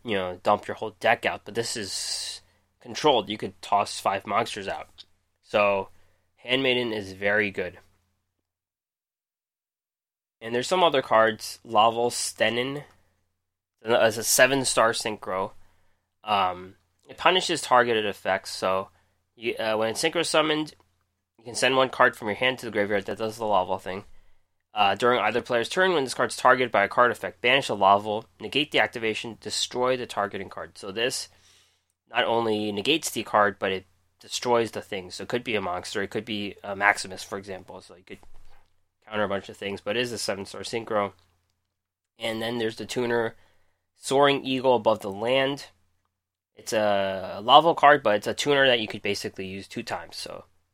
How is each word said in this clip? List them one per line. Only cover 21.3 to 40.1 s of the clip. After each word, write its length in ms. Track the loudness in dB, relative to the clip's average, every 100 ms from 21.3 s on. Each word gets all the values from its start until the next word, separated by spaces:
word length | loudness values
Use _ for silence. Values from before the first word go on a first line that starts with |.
| _
you 80 | -12
can 100 | -2
send 220 | 2 4
one 120 | 2
card 260 | 2 0 0
from 120 | -6
your 80 | -2
hand 240 | -2 -4
to 60 | -4
the 60 |
graveyard 340 | -2 -2 -2 -4
that 140 | -6
does 180 | -8 -6
the 80 | 0
Laval 320 | 0 0 -4
thing. 260 | -6 -10 -12 -20 -20 -20 _ _ _
Uh, 220 | 0 0 2
during 240 | 2 2
either 220 | 2 0
player's 280 | -2 -2 -2
turn, 240 | 0 0
when 100 | 0
this 100 | -2
card's 220 | -2 -4 2
targeted 360 | 4 4 2
by 120 | 0
a 60 | 2
card 220 | 4 2
effect, 300 | 2 -8 -2
banish 280 | 2 2 0
a 60 | 4
Laval, 500 | 6 6 4 -6 -8 -14
negate 320 | -6 -4 0
the 80 | 0
activation, 580 | 0 -2 -4 -4 -8 -12
destroy 560 | -8 -6 -6 -2 0 -2
the 100 | -4
targeting 440 | -4 -4 -6 -10
card. 280 | -12 -16 -14
So 140 | -10
this 380 | -4 -2 -4 -10 _ _ _ _ _ _ _ _
not 160 | -2 0
only 460 | 0 0 -2 -2
negates 380 | -2 0 0 -2
the 140 | -8
card, 340 | 0 2 2 2
but 140 | -4
it 140 | -4 -8 _ _ _
destroys 520 | -12 -6 0 0 0
the 100 | -6
thing. 300 | -10 -10 -10
So 120 | -14
it 60 | -6
could 140 | -6
be 120 | -4 -4
a 60 |
monster, 400 | -4 -6 -8 -8
it 80 | -6
could 160 | -6 -6
be 300 | -8 -8 -10
a 120 | -10 0
Maximus, 480 | 2 2 -4 -12
for 140 | -10 -10
example. 420 | -10 -14 -14 -18
So 140 | -20 -20
you 80 |
could 160 | -20 -20 -16 -16 -16 -20 -20 _ _ _ -6
counter 180 | -2 0
a 40 |
bunch 200 | -2 -6
of 80 | -10
things, 240 | -8 -6
but 140 | -4 -2
it 40 |
is 100 | -2